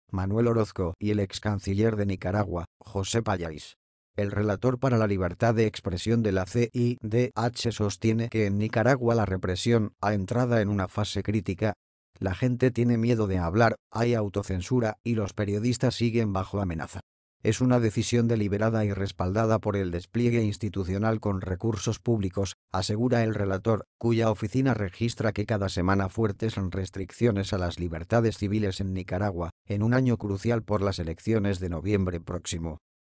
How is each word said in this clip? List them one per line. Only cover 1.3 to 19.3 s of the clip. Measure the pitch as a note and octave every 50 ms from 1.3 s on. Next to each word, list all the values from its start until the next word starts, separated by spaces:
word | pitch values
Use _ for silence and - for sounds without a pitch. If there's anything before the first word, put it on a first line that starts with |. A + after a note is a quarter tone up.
| - -
canciller | - G#2+ G#2 F#2+ - G2 G2 G2+ A2 A#2 A2
de | G#2 G2+
Nicaragua, | G2 F#2+ F2 - F2+ F#2+ G#2 G2+ - F2 E2+ E2 - _ -
José | - - - G2 F#2+ - - A#2
Payáis. | A2 G#2+ G2 F2 E2+ E2 D#2 C#2+ - - - _ _ _ _ _ _ _ _
El | G#2 G#2 G2+
relator | G2+ G#2 G#2 G#2+ G2 F2+ - B2+ B2+ A#2+
para | - C3+ A#2+
la | A2+ A2
libertad | G#2 G2+ F#2 F#2 F2 E2+ - A#2+ A#2 A2+
de | A2+ A2
expresión | G#2+ - - - G2 F2 F2 - G#2+ A#2 A#2 A2
de | G#2
la | F#2+ F#2 F#2
C | - - A#2+ A#2+ - -
I | A#2+ A#2+ A#2+ B2 -
D | A2+ G#2+ A2 A#2+ B2 - -
H | A2 A#2 B2 B2 - - A#2
sostiene | G#2 - G#2+ G2+ G2 - - A2+ A2 A2+ A#2 A2+
que | - A2 G#2+
en | G2 G2
Nicaragua | G2+ G#2+ A2 - A2+ G#2+ B2 C#3 B2+ A#2+ A#2 A#2
la | A2+ G#2
represión | F#2+ F#2+ F#2 - F#2 F2+ - - A#2 A#2+ A2+ G#2+ - - _
ha | G2+ G#2 G#2+
entrado | G2+ F#2 - G#2+ B2 B2+ A#2+ A#2+
en | A2+ G2+ G2+
una | G#2 G2 F#2
fase | F2+ - G#2 G#2 - - G2+
crítica. | - - G#2+ G#2+ - - F2+ - A2 G#2+ G2+ - _ _ _ _ _ _ _
La | - - F#2+ F2
gente | - C3 B2+ B2 A#2+ B2+ B2+
tiene | B2 A#2 A#2+ A#2+ A#2+
miedo | A2+ A2+ A#2+ A#2+ A2 G#2+
de | F#2+ F#2+
hablar, | F#2 E2+ E2 F2+ A2+ A#2 A2+ A2+ - _ _
hay | - A2 A#2 A#2+ A#2+
autocensura | A2+ G#2+ G2 F#2 G2+ G2 - F#2+ F2+ F2+ - B2+ B2 A2+ G#2+ G#2+ - -
y | A#2+ A#2
los | G#2+ G2+ F#2 -
periodistas | - G#2+ G2+ G2+ G#2 A2 B2 A#2+ - C3 A#2+ -
siguen | - A#2+ A#2 A2 A#2 A2+ G#2 F#2
bajo | F#2+ F#2+ - - G2+
amenaza. | G2 F2+ E2 D#2+ - - - G2 - _ _ _ _ _ _ _ -
Es | G#2+ A2 -
una | B2+ B2+ B2 B2
decisión | A#2 G#2+ - A#2 A2 - A#2+ A#2+ A#2
deliberada | A2+ A#2+ G#2+ G2+ G2 G2 G#2 A2 A2+ A2+ A2 G#2+
y | G#2
respaldada | G2 F#2+ G2 F#2 - - F#2 F#2